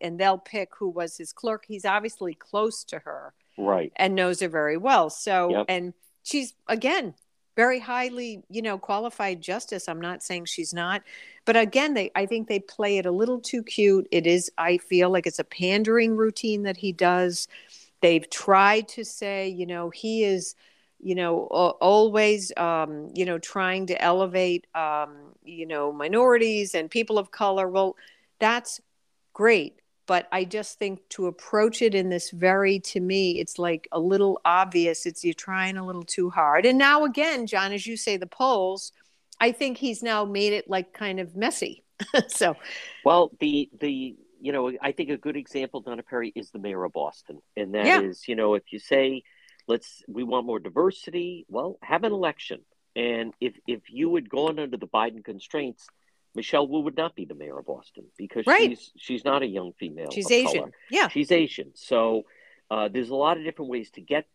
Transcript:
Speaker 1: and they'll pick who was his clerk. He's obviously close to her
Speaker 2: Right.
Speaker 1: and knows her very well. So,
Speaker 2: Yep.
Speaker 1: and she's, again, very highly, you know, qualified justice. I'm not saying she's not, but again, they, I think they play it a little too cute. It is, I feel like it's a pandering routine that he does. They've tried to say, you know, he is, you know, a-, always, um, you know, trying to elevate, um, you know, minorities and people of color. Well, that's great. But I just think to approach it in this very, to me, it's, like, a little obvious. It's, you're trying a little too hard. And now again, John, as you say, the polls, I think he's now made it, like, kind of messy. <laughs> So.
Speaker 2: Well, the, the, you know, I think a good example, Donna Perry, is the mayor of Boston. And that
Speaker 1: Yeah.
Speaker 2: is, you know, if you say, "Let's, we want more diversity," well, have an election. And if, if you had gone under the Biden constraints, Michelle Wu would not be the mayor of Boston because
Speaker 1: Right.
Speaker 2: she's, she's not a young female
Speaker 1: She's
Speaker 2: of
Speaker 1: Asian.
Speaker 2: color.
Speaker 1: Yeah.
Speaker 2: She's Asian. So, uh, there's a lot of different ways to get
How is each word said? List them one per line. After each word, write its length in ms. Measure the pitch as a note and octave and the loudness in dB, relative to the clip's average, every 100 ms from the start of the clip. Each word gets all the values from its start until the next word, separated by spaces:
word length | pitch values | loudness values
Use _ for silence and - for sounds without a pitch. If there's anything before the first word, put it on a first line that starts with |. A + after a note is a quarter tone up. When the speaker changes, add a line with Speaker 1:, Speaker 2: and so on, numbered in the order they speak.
Speaker 1:
and 180 | E3+ E3+ | -8 0
they'll 180 | F#3+ F#3+ | 2 0
pick 380 | - G#3+ F#3 - | -4 -8 -8 -6
who 140 | G3 | -6
was 280 | E3+ E3 - | -6 -8 -10
his 140 | E3 | -16
clerk. 340 | - A#3 G#3+ - | -8 -6 -6 -10
He's 180 | G#3 G3 | -6 -2
obviously 480 | G3+ A3 - F3+ | -2 -2 -8 -10
close 500 | D#3+ _ G3+ A3 - - | -10 _ -2 -2 -2 -10
to 140 | D#3+ | -12
her 340 | D3+ D3 D3 - _ - | -12 -14 -14 -20 _ -2
Speaker 2:
Right. 360 | G2 F#3+ D#2+ - | 2 2 0 0
Speaker 1:
and 180 | F#3+ | 0
knows 280 | F#3+ F3+ F3 | 2 0 0
her 80 | F3+ | -2
very 280 | D#3 D3+ D#3+ | 0 0 0
well. 320 | A#3+ A#3+ D#3 | 4 4 4
So, 400 | - - F#3 F3 | -2 -2 0 2
Speaker 2:
Yep. 140 | - G3+ | 0 0
Speaker 1:
and 240 | F3+ F3+ - _ _ | -2 -6 -12 _ _
she's, 300 | - C#4+ B3 - - | -6 -4 -6 -8 -4
again, 460 | A3 B3+ F#4 A3 - _ _ _ - | -2 0 -2 -4 -10 _ _ _ 2
very 240 | A#3+ B3+ | 2 2
highly, 640 | A3 B3 B3+ B3 A#3+ G3+ - | -2 -4 -4 -6 -10 -12 -10
you 120 | G#3 | -6
know, 160 | A3 F#3+ | -4 -4
qualified 640 | - G3+ A#3 - G3+ F3 | -2 -2 -4 -4 -4 -4
justice. 460 | E3 F3+ - F#3+ - | -6 -6 -6 -10 -8
I'm 140 | E3 | -8
not 200 | E3+ F3+ | -8 -8
saying 240 | - F3+ E3+ | -8 -8 -6
she's 280 | - D#3+ | -8 -6
not, 280 | F3 F3 G3 - - - - - | -4 -4 -4 -8 -20 -20 -2 4
but 100 | A3+ | 4
again, 380 | A3 C4 D4+ B3+ | 6 4 2 0
they, 160 | F#3+ | 0
I 120 | - G3 | -2 0
think 200 | A3+ A3 | -2 -2
they 120 | G3+ | -2
play 380 | - - G#3 G3+ | -4 -2 0 2
it 80 | F3+ | 2
a 40 | |
little 280 | F3+ A#3 B3 | 2 0 0
too 240 | - B3 | -4 -6
cute. 440 | A3+ - G3+ G3 F#3+ | -2 4 6 6 4
It 160 | F3 E3+ | 2 4
is, 240 | F3+ F3 - | 4 2 -2
I 200 | E3 F3+ | 2 0
feel 320 | - F3+ F3+ | 2 4 6
like 160 | F#3 E3+ | 4 0
it's 140 | - | -4
a 40 | |
pandering 720 | D3+ - F3+ G3+ G#3+ A3+ A3+ A3 | -6 -2 0 2 4 4 4 2
routine 460 | A3 - A3+ G#3 | 0 0 -2 -2
that 140 | G3+ F#3 | -4 -4
he 140 | G3+ | -4
does. 560 | E3+ F3+ F3+ F3+ E3+ - - - - - _ | 2 4 4 2 -2 -8 -14 -20 -20 -20 _
They've 280 | F3 E3 - | 4 4 0
tried 580 | - - F#3+ G3 G#3+ G#3+ | -4 4 6 8 4 0
to 140 | - | -10
say, 440 | A3 - G3+ G3 F#3+ | -12 -8 -6 -4 -4
you 180 | F3+ F3 | -6 -6
know, 240 | F3 E3+ | -6 -8
he 340 | - A3 A3+ | -6 -4 0
is, 300 | G#3 F#3 F3 - _ _ _ _ | 2 0 -2 -12 _ _ _ _
you 160 | F#3 F3+ | -4 -2
know, 320 | F3 E3 - | 0 0 0
a-, 240 | D3+ F3 - | 2 2 4
always, 760 | F#3 G#3 A3 G#3 G#3+ G#3 F#3 - | 6 6 6 6 4 2 -2 -2
um, 540 | E3+ E3 D#3 D3+ D3+ - | 0 0 -2 -6 -8 -4
you 100 | F3+ | -2
know, 140 | E3+ | -4
trying 480 | - G3+ F#3 F#3+ F#3 | -6 -2 -2 -2 -2
to 120 | F3+ | 0
elevate, 680 | F3 F3+ F#3+ F#3 F3+ F3 - E3 | 2 4 2 2 0 0 -4 -4
um, 580 | D#3 D3+ D3 D3 C#3+ - | -2 -2 -4 -10 -20 -20
you 220 | - E3 D#3+ | -18 -12 -6
know, 260 | D3+ D3 | -4 -4
minorities 840 | D3 D3+ G#3+ B3 A#3+ A3+ G#3+ G3+ F3+ | -2 0 4 6 6 4 0 -2 -2
and 160 | D#3+ | -2
people 260 | A#3 A3+ G#3+ | -2 0 0
of 140 | F#3+ | -2
color. 360 | - G3+ F#3+ F#3+ | -2 0 0 0
Well, 280 | F#3 F#3+ - - _ _ - | 2 0 -2 -14 _ _ 0
that's 420 | A3 A#3+ A#3+ - _ _ _ _ _ | 2 2 -4 -12 _ _ _ _ _
great. 480 | - A3 G#3+ C#3+ - _ _ - | 2 4 4 2 -10 _ _ 0
But 220 | F3+ F3+ | 0 0
I 140 | F#3 F#3 | -2 -2
just 320 | G#3+ G3+ - | -6 -8 -6
think 300 | G3+ F#3+ - | -6 -6 -12
to 160 | - F3+ | -6 -6
approach 560 | F3 - G#3+ A3 A3+ | -6 -2 2 2 4
it 120 | A3+ G3 | 2 2
in 120 | F#3 | 0
this 200 | F3 - | -2 -4
very, 500 | E3+ F#3 F#3+ G3 G3 | 0 4 4 4 2
to 180 | - F#3+ | -2 -2
me, 400 | F3+ G3 F#3+ F3 | 0 2 2 0
it's, 180 | E3 - | -4 -2
like, 280 | F3 E3 - | -2 -2 -4
a 80 | E3 | -2
little 400 | F3 G3 G3 F#3 E3 | 2 4 4 2 4
obvious. 600 | F3+ F#3+ F3 E3+ D#3+ F3 | 4 4 2 2 0 -6
It's, 200 | D#3+ F3 | -4 -4
you're 80 | |
trying 420 | E3 - F#3+ F#3 F#3+ | -4 -4 -4 -2 -4
a 100 | F#3 | -8
little 180 | F3+ | -10
too 260 | E3 - F3+ | -6 -2 -2
hard. 360 | F3 D3+ D3+ A#3 | 2 2 4 6
And 120 | C4 | 6
now 260 | C#4 D4 | 6 6
again, 420 | D4+ C4 D#4 C#4 A3+ | 4 0 0 -2 -2
John, 260 | G3 G3 | -2 -2
as 120 | G3+ A3 | -4 -8
you 100 | A3 | -6
say, 180 | - G3 | -4 -4
the 100 | F3+ | -4
polls, 640 | - C4+ A3+ F#3 F#3+ - - _ _ _ - | 0 2 2 0 -4 -10 -18 _ _ _ 0
I 100 | A#3 | 0
think 260 | A#3+ C4+ B3 | 2 -4 -4
he's 240 | C4 G#3 | -6 -4
now 200 | A#3 G#3+ | -2 -2
made 300 | G#3 G3+ G#3 | -2 0 0
it, 160 | G#3 - | 0 -2
like, 240 | F#3+ F3+ | -4 -4
kind 260 | - G#3 F#3+ | -8 -6 -6
of 160 | F3 F3+ | -6 -4
messy. 480 | A3+ - - - _ - | -2 -2 -6 -8 _ -14
<laughs> 280 | G#3+ C#4 - | -2 0 0
So. 280 | - F3+ D3 - - - - | 0 0 0 -8 -14 -14 -2
Speaker 2:
Well, 280 | C#3 E3+ E3 - | 4 6 4 0
the, 280 | D3+ D3 C3+ A2+ | 0 0 -2 -4
the, 340 | D3 C3+ C3 - _ _ | -6 -4 -8 -12 _ _
you 120 | C3 | -4
know, 180 | C#3+ B2+ C3 | -2 -2 -2
I 120 | C#3 | -4
think 160 | C#3 C#3+ | -4 -4
a 80 | C#3+ | -6
good 180 | D3+ D3 | -6 -8
example, 460 | B2+ C#3 C3 C3+ | -8 -8 -8 -8
Donna 220 | G#2 A#2 | -10 -12
Perry, 280 | - B2 A#2 A2 | -6 -6 -6 -8
is 160 | G2+ | -14
the 80 | G#2+ | -10
mayor 260 | G2+ F#2+ F2+ | -8 -6 -6
of 80 | |
Boston. 480 | E2 D2 - - D2 _ - | -4 -6 -8 -18 -20 _ -8
And 160 | G2 G#2 | -4 0
that 100 | D#3 | 2
Speaker 1:
Yeah. 160 | C#3 | 2
Speaker 2:
is, 260 | G2 F2+ - | 0 -6 -6
you 60 | A2+ | -2
know, 180 | G#2+ | 0
if 180 | G#2 - | 0 -2
you 80 | G#2 | -14
say, 440 | - C#3 C3+ C3 - _ _ _ - | 0 2 2 -2 -10 _ _ _ -4
"Let's, 360 | A#2 - - - | -4 -4 -20 -12
we 160 | G#2 | -8
want 220 | A#2+ B2 A#2+ | -2 -2 -2
more 140 | A2 | -6
diversity," 840 | - G#2+ F#3 F#3+ - F3 F3 F3 - | -4 0 0 -2 -8 -8 -8 -10 -10
well, 300 | F#3+ E3 F#3 | -8 -6 -8
have 220 | - D#3+ A3 | -4 -2 0
an 80 | |
election. 480 | G3+ E3+ - - - _ _ _ A#2 | -2 -2 -4 -10 -14 _ _ _ -6
And 380 | A#2+ A#2 A2+ - | -4 -4 -6 -6
if, 140 | B2 - - | -8 -6 -8
if 140 | A2+ - | -8 -10
you 240 | A#2 E3 E3+ | -6 -2 -2
had 140 | A#2 | -2
gone 300 | C#3 D#3 D#3 | -2 -2 -2
under 180 | C#3+ A#2 | -8 -10
the 100 | G2+ | -2
Biden 380 | A2+ A#2 A2 A2 | 0 0 -4 -14
constraints, 640 | G2 - D3+ C3+ - - _ _ _ _ - | -16 -8 -6 -6 -10 -20 _ _ _ _ -12
Michelle 320 | - D3 C#3 | -2 0 0
Wu 140 | D#3 | -2
would 160 | D3+ D#3+ | -4 -4
not 180 | E3 - | -6 -6
be 100 | D#2 | -14
the 80 | |
mayor 240 | D2+ D2 C#2 | -14 -14 -12
of 80 | C#2+ | -10
Boston 400 | C2+ - - - - | -12 -14 -20 -20 -16
because 300 | G2 A#2+ A2+ | -10 -4 2
Speaker 1:
Right. 240 | F#4+ - | 2 2
Speaker 2:
she's, 220 | A#2 - - | -2 -14 -16
she's 280 | - B2 C#3 | -10 -6 -2
not 160 | C#3 | 0
a 60 | C3 | -2
young 260 | F#2+ F2+ - | -6 -10 -10
female 320 | E2 D2+ D2+ | -12 -10 -10
Speaker 1:
She's 160 | G#3 G3 | -6 2
Speaker 2:
of 40 | |
Speaker 1:
Asian. 260 | A#3+ B3+ E3+ | 2 2 -2
Speaker 2:
color. 120 | - - - | -4 -12 -4
Speaker 1:
Yeah. 160 | D#4+ C#4+ | 0 0
Speaker 2:
She's 240 | C#3+ D3 | 0 2
Asian. 400 | E3+ D#3 - - | 2 2 -4 -12
So, 520 | - - A#2+ A2+ A2 - _ - _ - | -16 -2 2 2 0 -4 _ -20 _ -6
uh, 200 | A2 G#2+ | -4 -2
there's 200 | B2 A#2 | -4 -4
a 60 | C3+ | 0
lot 220 | D3 E3 | 0 0
of 60 | |
different 280 | D#3 D#3 C#3 | -4 -10 -8
ways 180 | B2 G#2+ | -8 -10
to 100 | - | -14
get 260 | F2 D3 - | -4 -4 -4